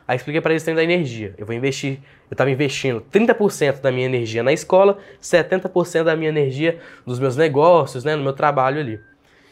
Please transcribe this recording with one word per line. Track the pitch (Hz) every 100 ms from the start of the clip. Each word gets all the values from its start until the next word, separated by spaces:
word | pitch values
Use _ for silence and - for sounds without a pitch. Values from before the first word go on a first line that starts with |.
| -
Aí | 127
expliquei | 147 151
pra | 160
eles | 160 160
o |
da | 160
energia. | 165 180 143 117 104 95
Eu | 104
vou | 117
investir, | 135 135 143 135 - _ -
eu | 107
tava | 135
investindo | 131 143 - 135 113
trinta | - 202 233 240
por | 208
cento | - 147 135
da | 135
minha | 127 127
energia | 127 113 113
na | 120
escola, | 156 - 185 196 196 - -
setenta | - 170 151 185 185
por | 180 170
cento | 165 165
da | 160
minha | 156
energia | 156 135 131 160 165 - - -
nos | 123
meus | 131 123
negócios, | 160 139 165 170 139 127
né, | 135 156
no |
meu | 135
trabalho | 139 151 143 131 147
ali. | 139 107 - _ _ _ _